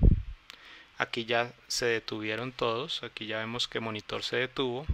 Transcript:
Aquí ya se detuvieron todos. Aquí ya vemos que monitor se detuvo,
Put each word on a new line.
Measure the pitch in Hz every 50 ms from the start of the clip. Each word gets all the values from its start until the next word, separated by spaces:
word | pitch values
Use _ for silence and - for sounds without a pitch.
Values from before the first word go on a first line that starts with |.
| - - - - - - - - - - - - - - - - - - -
Aquí | - 123 - - 123 113
ya | 110 120 117 120 123 - - -
se | - - - 127
detuvieron | 120 117 110 - - - 107 107 107 110 110 123 131 127
todos. | - 135 117 113 117 143 170 - - -
Aquí | 113 - - 117
ya | 107 107 110
vemos | 110 113 113 123 -
que | - - 135
monitor | 117 113 107 107 - - 110 110 -
se | - -
detuvo, | 120 127 127 - - 135 123 120 127 151 -